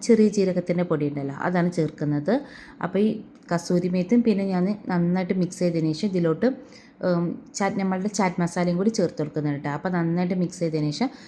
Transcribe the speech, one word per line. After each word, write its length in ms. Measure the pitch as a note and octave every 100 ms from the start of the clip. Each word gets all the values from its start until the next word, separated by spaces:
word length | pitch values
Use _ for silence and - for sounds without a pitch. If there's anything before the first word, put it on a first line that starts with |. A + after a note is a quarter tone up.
| -
ചെറിയ 200 | A3 G#3+ G3+
ജീരകത്തിൻ്റെ 500 | F#3+ F3+ F3 F3 F3
പൊടി 160 | D#3 D3
ഉണ്ടല്ലോ, 260 | C#3+ C#3 C#3 E3+
അതാണ് 220 | F3+ F3 F3
ചേർക്കുന്നത്. 560 | D3+ - D3 D3 D3 B3+ C#4+ - - -
അപ്പോൾ 160 | F3+ F#3+ G#3+
ഈ 40 | A3 - - -
കസൂരി 360 | F3 - F3+ F3+
മേത്തിയും 260 | F3+ F3+ A#3+ A#3
പിന്നെ 180 | G3+ G3
ഞാൻ 100 | F3+ F#3 G#3 -
നന്നായിട്ട് 420 | F3+ F3 F#3 F#3 F#3+
മിക്സ് 180 | F3 -
ചെയ്തതിന് 260 | F3+ E3 D#3
ശേഷം 140 | D#3 G#3
ഇതിലോട്ട്, 360 | F#3 E3+ D#3+ A#3+ C4 - - - - F#3
ഉം, 180 | F3 E3+ - - -
ചാറ്റ്, 220 | G3 G3
നമ്മളുടെ 300 | F#3+ F#3 G#3 -
ചാറ്റ് 220 | F#3 F3+
മസാലയും 360 | E3+ F#3 F3 F3
കൂടി 100 | A3 A3
ചേർത്ത് 200 | E3 -
കൊടുക്കുന്നുണ്ട് 380 | D3+ D#3 D3 C#3+
കേട്ടോ. 120 | D3 C#3+
അപ്പോൾ 140 | F#3+
നന്നായിട്ട് 420 | F3+ E3 E3+ F3+ F#3
മിക്സ് 180 | E3+ -
ചെയ്തതിന് 280 | E3+ D#3 D3+
ശേഷം 160 | D3 C4 -